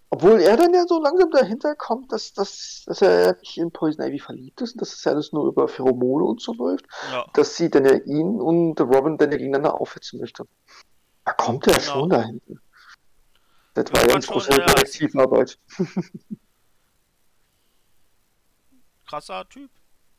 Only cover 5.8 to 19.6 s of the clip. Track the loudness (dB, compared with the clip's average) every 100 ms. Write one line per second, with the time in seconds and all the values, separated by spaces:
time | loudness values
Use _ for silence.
5.8 | -2 0 0 0 -2 -4 -8 -6 -6 -6
6.8 | -10 -16 -10 -10 -4 -2 -2 -2 0 4
7.8 | 4 2 0 -4 -2 -2 0 2 2 0
8.8 | 2 2 2 0 0 0 -2 -2 -2 -2
9.8 | -8 -10 -16 -14 -14 -14 -20 _ _ -20
10.8 | _ _ _ _ -6 -4 -4 0 2 2
11.8 | 0 -4 0 0 -2 -10 -18 -20 _ _
12.8 | -20 -20 _ _ _ _ _ _ _ -6
13.8 | -2 2 4 2 -2 -6 0 2 4 2
14.8 | 0 -4 -4 0 2 2 0 -6 _ -8
15.8 | -6 -6 -10 -16 _ -20 _ _ _ _
16.8 | _ _ _ _ _ _ _ _ _ _
17.8 | _ _ _ _ _ _ _ _ _ _
18.8 | _ _ -14 -14 -12 -16 -16 -20